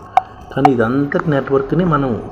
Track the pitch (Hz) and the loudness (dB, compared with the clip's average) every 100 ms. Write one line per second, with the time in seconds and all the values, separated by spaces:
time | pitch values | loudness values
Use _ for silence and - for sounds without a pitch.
0 | - - - - - - 139 120 113 135 | -4 -4 -4 -12 -8 0 2 4 2 0
1 | 143 180 165 139 131 139 135 151 185 147 | 0 -2 0 0 2 0 0 0 2 2
2 | 135 101 - | 0 -4 -6